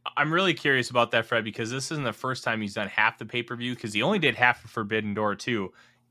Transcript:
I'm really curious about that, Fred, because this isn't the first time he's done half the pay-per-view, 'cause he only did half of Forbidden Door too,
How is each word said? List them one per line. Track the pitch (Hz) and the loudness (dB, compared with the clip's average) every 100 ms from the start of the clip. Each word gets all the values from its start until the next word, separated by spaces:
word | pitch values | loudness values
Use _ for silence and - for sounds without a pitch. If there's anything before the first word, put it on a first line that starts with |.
| - - | -6 0
I'm | 147 | 2
really | 165 190 | 2 2
curious | 147 147 131 117 | 2 2 2 2
about | 123 117 | 2 4
that, | 117 - | 2 2
Fred, | 117 | 0
because | 110 104 113 | -2 -4 -6
this | 131 131 | -6 -6
isn't | 156 | -4
the | 127 | -4
first | 104 131 127 | -4 -6 -4
time | - 110 | -2 -2
he's | 107 | -2
done | 107 101 | -4 -2
half | - 110 - | 2 2 2
the | 110 | -4
pay-per-view, | 120 117 120 123 | -6 -6 -6 -6
'cause | 120 110 | -6 -4
he | 104 | 0
only | 135 208 | 0 2
did | 147 117 | 2 4
half | 123 120 | 4 4
of | - | -4
Forbidden | - 104 110 107 | -6 -2 -2 -2
Door | 101 107 98 | -2 -2 -2
too, | - 113 92 - - _ _ | -2 -2 -4 -10 -20 _ _